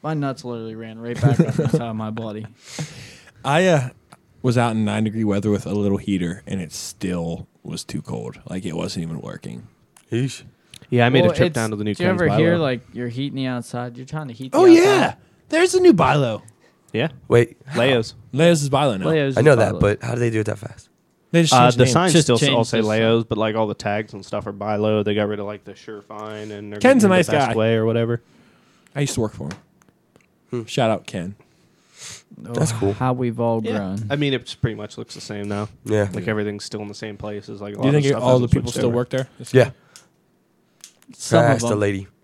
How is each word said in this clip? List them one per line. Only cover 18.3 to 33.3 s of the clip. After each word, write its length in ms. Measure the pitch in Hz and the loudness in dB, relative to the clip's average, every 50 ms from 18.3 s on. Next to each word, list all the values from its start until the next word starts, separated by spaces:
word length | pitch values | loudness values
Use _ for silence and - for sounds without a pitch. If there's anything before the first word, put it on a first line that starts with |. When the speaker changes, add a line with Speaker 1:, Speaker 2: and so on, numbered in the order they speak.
Speaker 2:
Leo's 300 | - 131 160 170 170 156 | 0 4 4 4 4 4
is 60 | 147 139 | 2 0
Bilo 320 | 131 135 147 139 110 95 | 0 2 2 2 0 0
now. 80 | - 156 | -2 0
Speaker 1:
Leo's 300 | 160 156 143 139 131 - | 0 0 0 0 0 4
Speaker 3:
I 20 | |
Speaker 1:
is 40 | 135 | 6
Speaker 3:
know 100 | 151 139 | 6 6
that, 180 | 117 110 101 101 | 6 4 2 2
Speaker 1:
Bilo. 40 | 80 | 2
Speaker 3:
but 220 | - 101 104 - | 2 2 2 0
how 100 | - 120 | -4 -6
did 80 | 120 120 | -4 -2
they 80 | 120 117 | -2 0
do 120 | 113 110 | 0 0
it 60 | 107 | -2
that 120 | 104 104 101 | -2 -4 -8
fast? 320 | - 113 - - - _ _ _ _ _ _ _ _ _ | -10 -16 -16 -18 -20 _ _ _ _ _ _ _ _ _
Speaker 2:
They 100 | - 170 | 2 2
just 120 | 165 147 131 | 4 6 6
Speaker 4:
Uh, 60 | 127 | 8
Speaker 2:
changed 140 | 123 123 120 | 8 6 8
Speaker 4:
the 20 | 120 | 6
Speaker 2:
the 60 | 127 | 4
name. 60 | 127 120 | 6 6
Speaker 4:
signs 180 | - 180 185 | 4 4 6
Speaker 1:
Just 140 | 151 170 143 | 4 4 6
Speaker 4:
still 100 | - 123 | 6 4
s-, 60 | 113 | 4
all 60 | 147 139 135 | 4 2 2
Speaker 1:
changed 120 | 120 113 - | 2 2 0
Speaker 4:
say 100 | - 113 | 0 0
Speaker 1:
the 60 | 110 | 0
sign. 140 | 107 107 110 | 0 2 2
Speaker 4:
Leo's, 240 | 113 113 117 113 113 | 2 4 2 2 0
but, 140 | - 113 104 | -2 -2 -2
like, 160 | 110 110 107 | -2 -2 0
all 120 | 113 110 | 0 -2
the 60 | 104 101 | -2 -4
tags 380 | _ - 104 101 107 110 - | _ -4 -4 -4 -4 -6 -8
and 100 | - 101 92 | -12 -16 -12
stuff 200 | - - 104 98 | -8 -8 -8 -8
are 60 | 110 | -8
Bilo. 500 | 101 98 101 107 107 104 104 107 107 107 | -10 -8 -6 -4 -2 0 0 2 2 0
They 120 | 104 104 104 | 0 0 0
got 140 | 104 104 104 | -2 -2 -2
rid 120 | 104 101 | -4 -6
of, 60 | 101 | -8
like, 180 | 101 104 101 _ | -10 -10 -14 _
the 80 | - | -20
Surefine 760 | 95 - - - 110 104 101 _ 107 104 107 107 107 107 107 107 | -20 -20 -18 -18 -18 -18 -16 _ -14 -14 -12 -12 -12 -12 -12 -12
and 200 | 104 101 104 - | -12 -14 -12 -12
they're 100 | 208 208 | -10 2
Speaker 2:
Ken's 20 | |
Speaker 4:
getting 160 | 202 247 269 254 | 4 4 6 6
Speaker 2:
a 20 | |
Speaker 4:
the 60 | 214 196 | 6 6
Speaker 2:
nice 200 | 185 180 170 - | 4 4 2 2
Speaker 4:
Best 200 | - 147 139 117 | 2 0 0 0
Speaker 2:
guy. 40 | 113 | 0
Speaker 4:
Way 200 | 110 110 113 113 | 2 2 2 2
or 100 | 113 110 | 2 2
whatever. 340 | 113 113 117 117 113 120 117 _ _ _ _ _ _ _ _ _ _ _ _ _ _ _ | 0 0 0 0 0 -2 -6 _ _ _ _ _ _ _ _ _ _ _ _ _ _ _
Speaker 2:
I 60 | 139 | -6
used 140 | 143 135 - | -4 -4 -2
to 60 | 135 | -4
work 100 | 113 104 | -4 -4
for 120 | - - 67 | -6 -10 -12
him. 80 | 71 - - _ _ _ _ _ _ _ _ _ _ _ _ _ _ _ _ _ _ | -12 -12 -14 _ _ _ _ _ _ _ _ _ _ _ _ _ _ _ _ _ _
Speaker 3:
Hmm. 120 | - 123 113 | -8 -8 -8
Speaker 2:
Shout 260 | 104 - - - - | -6 -2 0 0 2
out, 160 | - - - | 0 -2 -6
Ken. 280 | - - 95 85 92 104 _ - _ _ _ _ _ _ _ _ _ _ - - - - - _ _ - - - | -10 -10 -8 -8 -8 -12 _ -20 _ _ _ _ _ _ _ _ _ _ -20 -20 -20 -20 -20 _ _ -20 -20 -16
Speaker 1:
Oh, 60 | - | -8
Speaker 3:
That's 200 | 120 113 - - | -4 -2 -2 -2
cool. 200 | 113 - - 98 | -2 -2 -2 -2
Speaker 1:
how 220 | 98 - 131 127 127 | -2 0 -2 -2 -2
we've 260 | 127 127 120 | -2 -4 -4